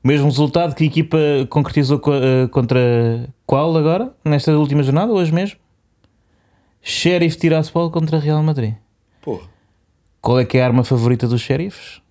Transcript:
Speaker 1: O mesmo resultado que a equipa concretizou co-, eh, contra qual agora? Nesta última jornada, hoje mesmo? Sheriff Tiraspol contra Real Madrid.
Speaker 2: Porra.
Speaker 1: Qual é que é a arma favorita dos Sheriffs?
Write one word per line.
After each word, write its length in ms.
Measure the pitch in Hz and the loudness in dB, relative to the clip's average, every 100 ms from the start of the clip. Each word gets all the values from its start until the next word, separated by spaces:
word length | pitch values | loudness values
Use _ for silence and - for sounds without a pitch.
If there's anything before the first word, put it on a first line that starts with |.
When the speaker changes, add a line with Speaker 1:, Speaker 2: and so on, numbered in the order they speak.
Speaker 1:
O 40 | 127 | 2
mesmo 180 | 147 143 | 2 2
resultado 440 | 131 147 170 170 | 2 0 0 -2
que 100 | 135 | 0
a 40 | 156 | 0
equipa 300 | 165 147 160 151 143 135 | 0 0 0 0 0 0
concretizou 500 | 151 139 - 135 147 | -2 0 0 0 0
co-, 140 | - 139 | 0 0
eh, 320 | 131 131 127 | 2 2 2
contra 300 | 143 117 127 123 117 117 117 120 - - | 0 0 2 2 2 0 -2 -8 -14 -2
qual 300 | 135 160 160 | 0 2 0
agora? 340 | 151 180 254 - 156 | 0 0 -4 -6 -2
Nesta 260 | 147 147 151 | 0 2 2
última 240 | 147 143 | 2 0
jornada, 300 | 135 143 220 | 2 0 0
hoje 180 | 208 165 | 0 0
mesmo? 260 | 165 196 - _ _ _ _ _ _ _ _ _ _ _ _ | 0 -4 -8 _ _ _ _ _ _ _ _ _ _ _ _
Sheriff 560 | - - 170 180 170 160 | -10 -4 0 0 0 0
Tiraspol 540 | 165 160 156 165 170 | 0 0 0 -2 -2
contra 260 | 165 160 160 | -2 -2 -2
Real 240 | 147 151 | 0 0
Madrid. 320 | 156 143 110 110 _ _ _ _ | 0 -2 -4 -6 _ _ _ _
Speaker 2:
Porra. 260 | - 98 - _ _ _ _ _ _ _ | -10 -10 -12 _ _ _ _ _ _ _
Speaker 1:
Qual 180 | - 123 | 0 0
é 60 | 120 | 2
que 120 | 127 | 0
é 60 | |
a 20 | 127 | 2
arma 180 | 123 | 0
favorita 440 | 120 127 117 123 123 | 2 0 2 0 0
dos 140 | 120 | -2
Sheriffs? 600 | - 139 190 - - - _ | -2 -6 -6 -12 -20 -20 _